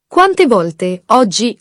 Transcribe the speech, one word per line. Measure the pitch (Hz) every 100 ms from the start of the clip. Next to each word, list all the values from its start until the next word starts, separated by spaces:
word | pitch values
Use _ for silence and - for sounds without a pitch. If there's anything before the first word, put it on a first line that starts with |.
| _
Quante | - 381 370 339
volte, | 214 170 160 180 180 _
oggi, | 240 247 165 240 -